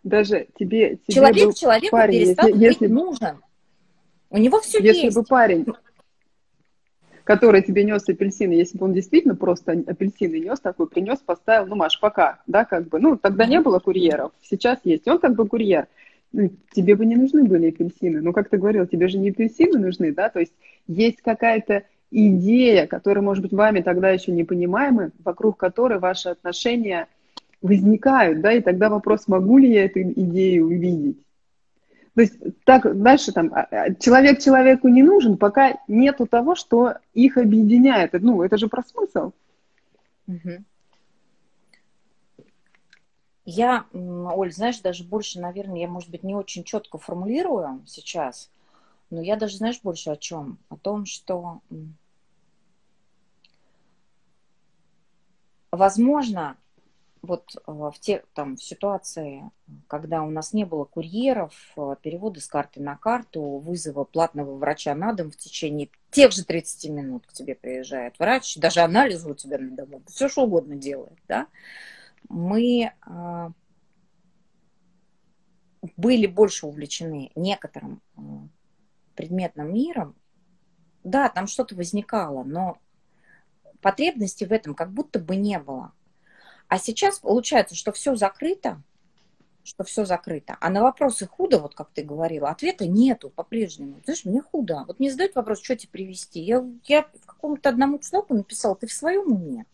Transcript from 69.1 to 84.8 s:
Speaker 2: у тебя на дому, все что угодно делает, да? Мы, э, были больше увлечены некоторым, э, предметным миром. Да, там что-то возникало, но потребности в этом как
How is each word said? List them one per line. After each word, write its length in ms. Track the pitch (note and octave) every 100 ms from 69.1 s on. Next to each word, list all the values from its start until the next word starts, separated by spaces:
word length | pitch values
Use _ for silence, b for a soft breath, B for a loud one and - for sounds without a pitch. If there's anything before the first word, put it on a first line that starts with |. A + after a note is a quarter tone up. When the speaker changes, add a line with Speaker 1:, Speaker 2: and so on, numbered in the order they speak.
| F3 E3
Speaker 2:
у 40 | C#3+
тебя 220 | - C#3
на 160 | C3 -
дому, 260 | C3+ C#3 -
все 220 | - C#4
что 140 | C#4+
угодно 320 | A#3+ E3+ D3+ C#3+
делает, 400 | C3+ C3+ - _ _
да? 200 | G2 - b b b b b b _ _
Мы, 640 | E3+ F3 G#3+ A#3+ A#3+ A3+ _ -
э, 420 | F3 F3 E3+ E3+ - _ _ _ _ _ _ _ _ _ _ _ _ _ _ _ _ _ _ _ _ _ _ E3+ -
были 300 | G#3+ B3 G3+
больше 400 | F3+ G#3 - D#3
увлечены 640 | D3 D3 - E3 D3 C3 -
некоторым, 640 | F3+ G3 - - C#3+ - _ -
э, 40 | C#3+ - D3+ _ _ _ _ _ _ -
предметным 580 | D#3+ F3+ F3+ - D3+
миром. 420 | G#3 D#4 D#4 D3 _ _ _ _ _ _ _ _ _
Да, 260 | F#3 C4+ C4+
там 180 | F3+ G3
что-то 280 | - A#3+ F#3
возникало, 680 | F3 G#3 G#3 A3 D#3+ C3+
но 360 | C3 D#3+ F#3 - _ _ _ _ _ _ _ _ _ _
потребности 640 | G3 - D#4+ C4+ G3 - F#3
в 60 |
этом 220 | A3 -
как 160 | D3